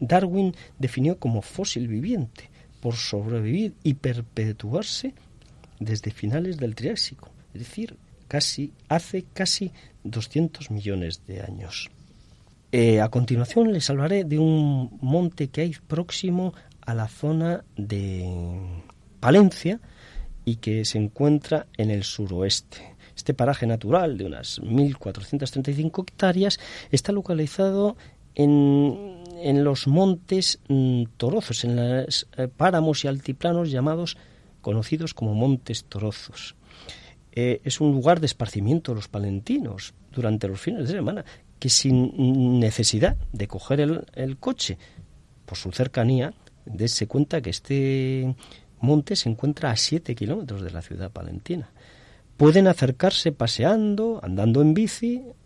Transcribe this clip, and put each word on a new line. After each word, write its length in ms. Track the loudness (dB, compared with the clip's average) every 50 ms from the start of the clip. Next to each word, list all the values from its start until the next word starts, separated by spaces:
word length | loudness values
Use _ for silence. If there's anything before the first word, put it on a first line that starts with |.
Darwin 540 | 0 2 4 4 4 2 0 0 0 0 -2 -4 -12 -18 -8 -6
definió 400 | -4 -4 0 0 0 0 0 0
como 240 | -2 -2 -2 -2
fósil 460 | -4 -6 -8 -8 -6 -6 -4 -4 -4 -4
viviente, 600 | -4 -4 -2 -2 -2 -2 -2 -4 -8 -14 -20 -20 -20 -20 -20 -20 -12 -6
por 160 | -4 -4 -4
sobrevivir 800 | -4 -4 -4 -4 -4 -2 -2 -2 -2 0 0 0 -2 -2 -4 -6 -2 -2
y 100 | -2 0
perpetuarse 1200 | 0 -2 -4 -4 -4 -8 -8 -4 -4 -2 -2 -4 -6 -6 -4 -4 -4 -4 -6 -8 -8 -8 -8 -10 -12 -20 -20 -20 -20 -20 -20 -20 -20 -20 -18 -12 -8
desde 320 | -6 -4 -4 -4 -4 -8
finales 460 | -8 -6 -4 -2 -2 -2 -2 -4 -4
del 180 | -4 -4 -4 -4
Triásico, 560 | -4 -6 -4 -4 -4 -6 -6 -8 -12 -20 -20 -20 -20 -20 -18 -14
es 60 | -14
decir, 360 | -14 -12 -10 -10 -10 -10 -12 -18 -20 -20 -20 -20 -8
casi, 460 | -4 -2 -2 -2 -2 -2 -4 -6 -8 -10 -10 -4 0
hace 360 | 0 0 0 -2 -6 -8 -8 -8
casi 380 | -6 -4 -2 -2 -2 -2 -4 -6 -8 -12 -20 -20 -20 -14
doscientos 640 | -10 -8 -6 -6 -4 -2 0 0 0 0 -2 -8 -10 -8
millones 560 | -8 -6 -4 -4 -4 -4 -4 -6 -8 -10 -12 -14
de 140 | -12 -12
años. 500 | -10 -12 -12 -12 -12 -12 -10 -12 -12 -12 -16 -20 -20 -20 -20 -20 -20 -20 -20 -20 -20 -20 -20 _ _ _
Eh, 280 | 2 4 6 6 6 6
a 80 | 4 2
continuación 640 | 2 0 2 2 2 0 0 2 2 4 4 4
les 160 | 2 0 0 0
hablaré 360 | 0 0 0 2 2 0 0
de 160 | 0 2 4
un 580 | 4 4 4 4 4 2 2 0 -2 -4 -6 -4
monte 460 | 0 2 2 2 2 0 -2 -4 -6
que 140 | -4 -4 -4
hay 160 | -4 -4 -4 -8 -8
próximo 680 | -6 -4 -4 -4 -4 -6 -4 -2 -2 0 0 -2 -4 -6 -8 -16 -20 -20 -12
a 120 | -6 -4 -4
la 120 | -2 -4
zona 560 | -6 -6 -4 -2 -2 0 0 0 0 -2 -4 -6 -10 -10
de 520 | -8 -6 -4 -4 -4 -2 -4 -4 -4 -4 -6 -4 -6 -6 -6 -6 -8 -8 -10 -10 -12 -14 -18 -20 _ _ -20 -8 0
Palencia 580 | 4 6 8 8 8 8 4 0 -4 -4 -4 -4 -8 -16 -20 -20 -20 -14 -10 -10 -10 -10 -12 -6 -4
y 120 | -4 -4
que 280 | -2 -2 -2 -2 0 -2
se 140 | -2 0 0
encuentra 720 | -2 -2 0 2 4 4 4 2 2 0 -2 -2 -2 -4 -4
en 160 | -2 0 0
el 100 | 0 0
suroeste. 920 | -2 -4 -6 -6 -6 -4 -2 0 0 0 0 -2 -4 -10 -20 -20 -20 -20 -20 -20 -20 -20 -18
Este 180 | -6 -4 -2
paraje 320 | 0 2 2 0 2 0 0
natural 540 | 0 0 0 0 2 2 2 2 0 -2 -4
de 60 | -6
unas 360 | -6 -8 -8 -10 -12 -12 -8
mil 380 | -4 0 2 4 4 2 0 -4
cuatrocientas 540 | -8 -10 -10 -10 -8 -6 -4 -4 -4 -4
treinta 180 | -4 -4 -4 -2
y 40 | -2
cinco 280 | -2 -2 -4 -4 -6
hectáreas 560 | -8 -8 -4 0 2 2 4 2 2 0 0 -4 -8 -14 -16 -16 -4 0
está 220 | 0 0 2 0
localizado 840 | -2 -2 -2 -2 0 0 -2 -2 0 0 0 2 2 2 0 0 -2 -4 -12 -20 -20 -20 -20 -6 0
en 880 | 2 4 6 6 6 6 6 6 4 4 2 0 -4 -8 -14 -14 -16 -18 -16 -12 -4
en 220 | 0 2 4 4 4
los 220 | 2 2 0 2
montes, 760 | 4 4 6 6 4 2 0 -2 -2 0 0 0 0 -2 -4 -2 0
mm, 360 | 2 4 4 4 2 2 0 -2 -4
Torozos, 480 | -4 -2 0 0 0 -2 -4 -4 -4 -2
en 120 | 0 0
los, 500 | 0 0 0 0 -2 -2 -2 -4 -4 -6 -6 -6
eh, 120 | -6 -6 -4
páramos 560 | -2 0 2 4 4 4 2 2 0 0 0
y 40 | -2
altiplanos 640 | -2 -4 -4 -6 -6 -2 0 0 0 0 0 0
llamados, 460 | 0 0 0 0 0 -2 -4 -6 -8 -12 -16 -20 -20 -20 -20 -20 -20 _
conocidos 540 | -4 -2 -2 -2 -2 -2 -4 -4 -4 -6 -6
como 200 | -4 -2 -2 0
Montes 500 | 2 2 2 2 0 -2 -6 -8 -8 -10
Torozos. 720 | -10 -8 -6 -4 -6 -6 -8 -12 -18 -16 -16 -16 -16 -18 _ _ -20 -20 -20 -20 -20 -20 -20 -20 -20 -20 -20 -20 _
Eh, 280 | -4 -2 0 0 0 -2 -2
es 160 | -4 -2 2
un 120 | 2 2
lugar 280 | 4 4 4 4 4 4
de 60 | 2
esparcimiento 640 | -2 -2 -4 -6 -4 -2 -2 0 2 0 0 0 -4
de 40 | -6
los 120 | -6 -8 -8
palentinos 840 | -6 -6 -4 -4 -4 -4 -4 -4 -4 -2 -4 -6 -8 -10 -14 -16 -18 -20 -20 -12
durante 340 | -6 -2 0 0 0 0 -2 -4
los 120 | -4 -6
fines 260 | -6 -6 -4 -4 -2
de 80 | -2 -2
semana, 300 | -2 -2 -4 -4 -6 -8 -12 -18 -20 _ -20 -10 -2
que 100 | 0 2
sin 920 | 2 4 4 6 6 6 4 2 2 2 2 4 4 4 4 4 4 4
necesidad 560 | 4 4 2 2 0 2 2 2 2 2 2 0 -4 -6
de 160 | -6 -6 -6 -6
coger 320 | -8 -8 -4 -2 0 2
el, 240 | 2 2 0 -2 -6 -10 -8
el 220 | -6 -6 -6 -6
coche, 420 | -6 -4 -4 -4 -4 -4 -6 -6 -8 -12 -20 -20 -20 -20 -20 -20 -20 -20 _ _ _ -16
por 100 | -14 -12
su 160 | -10 -8 -4
cercanía, 640 | -2 -2 -2 0 0 0 2 4 4 2 0 -2 -6 _ -20 -20 _ _ -16
dense 420 | -10 -4 -2 -2 -2 -2 -2 -4
cuenta 340 | 0 0 0 0 0 -2 -4
que 100 | -4 -4
este 840 | -6 -6 -4 -2 -2 0 0 0 0 0 0 -2 -2 -2 -2 -2 -4 -6 -10 -20 -20 -20 -20 _ _ -2
monte 360 | 2 4 4 4 2 0 -2
se 120 | -2 -2 -2
encuentra 420 | -2 -2 -2 -2 -2 -2 -2 -2
a 60 | 0
siete 380 | 0 0 0 -2 -2 -2 -4 -6
kilómetros 480 | -4 -4 -4 -4 -4 -6 -8 -8 -8
de 80 | -8 -8
la 120 | -8 -10
ciudad 280 | -10 -10 -10 -10 -10 -10
palentina. 600 | -10 -12 -10 -10 -10 -10 -8 -6 -6 -6 -8 -12 _ -20 -20 -20 -20 -20 -20 -20 -20 -20 _ -8 2
Pueden 300 | 6 8 8 8 8 8
acercarse 640 | 6 6 4 2 0 2 2 2 2 2 2 0 -2
paseando, 880 | 0 0 0 0 0 2 2 2 4 2 2 2 0 0 0 -2 -4 -4
andando 380 | -6 -4 -2 2 4 4 6 6
en 140 | 6 6 6
bici 480 | 4 2 0 -2 -2 -4 -4 -4 -4 -8 -12 -20 _ _